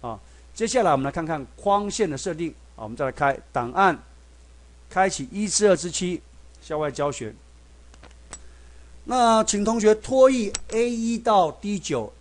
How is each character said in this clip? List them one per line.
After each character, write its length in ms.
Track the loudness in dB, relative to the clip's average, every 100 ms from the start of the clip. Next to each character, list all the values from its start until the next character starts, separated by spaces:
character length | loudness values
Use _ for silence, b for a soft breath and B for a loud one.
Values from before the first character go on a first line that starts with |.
啊， 180 | -12 -14 b b b
接 140 | -6 -2
下 160 | 2
来 80 | 2
我 60 | 2
们 60 |
来 80 | 0
看 140 | -6 -6
看 180 | -6 -8 -6
框 340 | 0 0 0
线 180 | -2 -4
的 80 | -2
设 200 | -8 -6
定。 160 | -8 -10 -20 -14
啊， 80 |
我 40 | -14
们 80 | -6
再 100 | -6
来 60 |
开 240 | 0 0 0 -6
档 200 | -6 -4
案， 260 | 2 2 2 -10 -20 -20 -20 -20 -20 -20 -20 -8
开 180 | -2 0
启 180 | -2 -8
一 160 | -6 -4
至 200 | 2 2
二 80 | 2
至 140 | 0
七， 320 | -4 -4 -6 -10 -20 -20 -20
校 160 | -8 -4
外 140 | -4
教 200 | -2 -4
学。 220 | -4 -10 -14 -20 -20 -20 -20 -20 -20 -20 -20 -20 B B B B B B B -4
那 360 | 2 4 4
请 200 | 2 0
同 160 | 0 4
学 140 | 4
拖 380 | 4 2 6 6
曳 200 | 6 -2 -4 -4
A 200 | -2 -2
一 260 | -2 -2 -2
到 360 | 2 4 4
D 260 | -2 -6 -6
九 340 | -4 -4 -6 -12